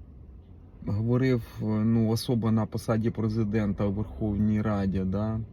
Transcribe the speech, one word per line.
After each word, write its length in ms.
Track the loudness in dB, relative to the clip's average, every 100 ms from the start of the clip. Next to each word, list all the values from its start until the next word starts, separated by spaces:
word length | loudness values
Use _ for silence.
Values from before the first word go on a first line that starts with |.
| -20 -20 -20 -20 -20 -20 -20 -10 -4
Говорив, 540 | 0 2 4 4 2 -2 -6
ну, 460 | -2 2 4 4 4
особа 420 | 2 0 0 2
на 160 | 2 0
посаді 440 | -2 -2 0 0
президента 760 | 0 0 0 0 2 0 0
у 80 | 0
Верховній 680 | 0 -4 -4 -2 2 2 2
Раді, 400 | 0 0 0 0
да, 360 | 0 0 -2 -4 -6